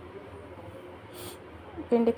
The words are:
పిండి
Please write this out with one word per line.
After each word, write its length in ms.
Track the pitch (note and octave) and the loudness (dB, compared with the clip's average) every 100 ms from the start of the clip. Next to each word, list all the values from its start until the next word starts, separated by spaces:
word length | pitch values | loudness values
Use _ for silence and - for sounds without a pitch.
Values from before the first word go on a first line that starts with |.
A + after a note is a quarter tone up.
| - G3 - - - F2+ - - - - - - - - - - - - - | -14 -12 -12 -12 -12 -12 -12 -12 -12 -14 -14 -10 -10 -10 -12 -14 -12 -6 6
పిండి 220 | A#3 A#3 | 8 8